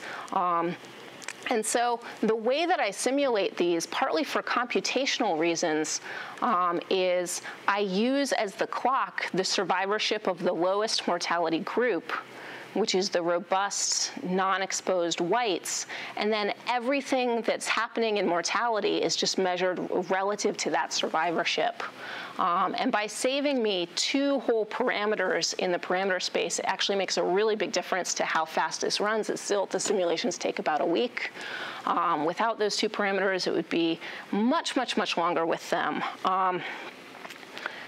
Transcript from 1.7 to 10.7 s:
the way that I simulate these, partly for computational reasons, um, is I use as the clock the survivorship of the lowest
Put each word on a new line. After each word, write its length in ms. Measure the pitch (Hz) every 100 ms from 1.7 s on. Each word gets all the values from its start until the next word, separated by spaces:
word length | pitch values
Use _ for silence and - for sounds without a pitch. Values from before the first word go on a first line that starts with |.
| 254 240 233 - -
the 140 | 220 226
way 320 | 220 277 339
that 120 | 349
I 120 | 226
simulate 680 | 190 - 277 277 220 190 -
these, 300 | 175 165 -
partly 360 | - 262 320
for 200 | 285 214
computational 960 | - - 247 220 - 254 269 - 226 160
reasons, 600 | 170 165 175 156 156 - - - - -
um, 360 | 247 180 180 175 -
is 500 | 190 185 180 175 - - - -
I 120 | 202
use 520 | 202 185 233 269 277
as 220 | - 202
the 140 | - 156
clock 640 | - 240 262 202 - -
the 100 | 175
survivorship 840 | 185 - 180 185 196 214 - 214 214
of 160 | 170
the 100 | 175
lowest 540 | 165 175